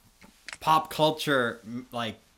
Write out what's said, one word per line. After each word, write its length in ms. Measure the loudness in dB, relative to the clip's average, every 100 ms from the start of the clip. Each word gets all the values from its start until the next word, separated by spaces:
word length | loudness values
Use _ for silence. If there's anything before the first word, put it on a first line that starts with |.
| _ _ -20 _ -20 -6
pop 300 | 2 2 2
culture, 720 | 2 2 2 0 2 0 -4
m-, 240 | -12 -14 -10
like, 260 | -6 -6 -8 _